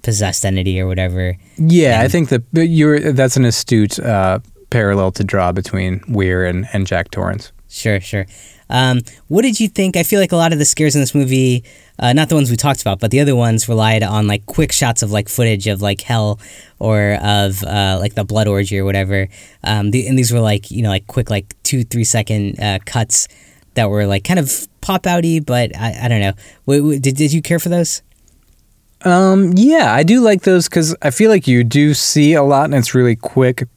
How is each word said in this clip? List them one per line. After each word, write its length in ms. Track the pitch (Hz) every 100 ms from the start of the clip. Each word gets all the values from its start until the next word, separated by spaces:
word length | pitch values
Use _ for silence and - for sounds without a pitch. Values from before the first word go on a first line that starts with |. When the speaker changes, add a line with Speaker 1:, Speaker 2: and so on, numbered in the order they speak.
Speaker 1:
possessed 400 | - 104 98 90 98
entity 320 | 95 92 92
or 80 | 92
whatever. 500 | 92 92 92 90 87 _ -
Speaker 2:
Yeah, 420 | 160 175 147 113
I 20 |
Speaker 1:
And 80 | 120
Speaker 2:
think 180 | 170 147
that 140 | 127 120
you're, 580 | 165 165 160 151 147 156
that's 240 | 135 131 131
an 80 | 120
astute, 520 | 110 - 113 104 -
uh, 400 | 120 101 95 98 - - -
parallel 400 | 120 101 101 95
to 100 | -
draw 280 | 98 101 90
between 480 | 90 92 95 92 92 -
Weir 360 | 107 95 90 90
and, 220 | 90 98
and 120 | 101 95
Jack 260 | 87 82
Torrance. 420 | - 90 95 - - -
Speaker 1:
Sure, 320 | - 113 98
sure. 240 | - 104 92 - - _ _
Um, 300 | 123 131 123 120 - _
what 140 | 165
did 160 | 254 208
you 100 | 220
think? 260 | - 190 180
I 80 |
feel 160 | 170 202
like 140 | 185
a 20 | 170
lot 140 | 165
of 80 | 156
the 60 | 147
scares 300 | - 156 143
in 60 |
this 140 | 131 147
movie, 480 | 131 131 131 123 - - _ -
uh, 120 | 120
not 160 | 135 156
the 80 | 160
ones 140 | 131
we 60 | 117
talked 240 | 147 127
about, 180 | - 98
but 100 | 110
the 100 | 127
other 160 | 143 123
ones 320 | 117 110 -
relied 340 | 110 110 110
on, 240 | 104 107 104
like, 180 | 104 -
quick 260 | - 151
shots 280 | - 127 113
of, 100 | 107
like, 180 | 104 101
footage 380 | - 117 104 101
of, 140 | 98
like, 200 | 101 98
hell 400 | - 117 107 104 - - - _
or 340 | 110 107 101 104
of, 400 | 104 104 101 95
uh, 340 | 104 104 98 92
like, 140 | 104 110
the 100 | 98
blood 220 | 107 107
orgy 280 | 98 98 98
or 60 |
whatever. 460 | 98 98 95 98 95 - - _
Um, 280 | - 107 101
the, 160 | 123 127
and 120 | 131
these 140 | 120
were, 80 | 120
like, 280 | 110 104 -
you 100 | 127
know, 80 | 110
like, 180 | 98 -
quick, 220 | - 113
like, 260 | 101 98 -
two, 200 | - 131 117
three 180 | 120
second, 560 | 107 117 107 107 101 -
uh, 200 | 104 95 -
cuts 440 | 123 110 - - _ _ _ _ -
that 140 | 107
were, 160 | 104 101
like, 160 | 98
kind 160 | 98 175
of 280 | 139 - - _
pop 220 | - 185
outy, 420 | 185 175 165 160 147
but 300 | 123 120 104
I, 180 | 113 -
I 40 | 123
don't 140 | 113
know. 100 | 98 95 - _ -
W-, 140 | 143
w-, 180 | 147 139
did, 160 | 135 135
did 160 | 151
you 80 | 160
care 180 | 151 170
for 100 | 175
those? 320 | 175 165 - _ _ _ _ _ _ _ _ _ _
Speaker 2:
Um, 500 | 185 180 190 190 185 180
yeah, 380 | 247 320 139
I 100 | 117
do 160 | 165 247
like 220 | 226 190
those 240 | - 180 165
'cause 280 | 170 156 165
I 80 | 147
feel 180 | - 220
like 180 | 202 -
you 160 | 120
do 300 | 117 143 151
see 400 | 147 - 151 147
a 100 | 160
lot 220 | 139 139 151
and 100 | 139
it's 180 | 120
really 220 | 127 123 113
quick 480 | - - 127 127 123